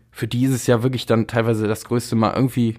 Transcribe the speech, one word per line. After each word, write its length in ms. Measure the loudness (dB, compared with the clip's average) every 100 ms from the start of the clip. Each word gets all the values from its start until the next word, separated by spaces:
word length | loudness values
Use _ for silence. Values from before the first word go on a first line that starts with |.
| _
für 160 | -10 -6
die 160 | 0 0
ist 60 |
es 160 | 0 2
ja 160 | 2
wirklich 220 | 2 -2 0
dann 200 | 0 2
teilweise 400 | 0 0 0 0
das 180 | -4 -2
Größte, 300 | -4 0 0
mal 180 | 2 2
irgendwie 400 | 0 0 -2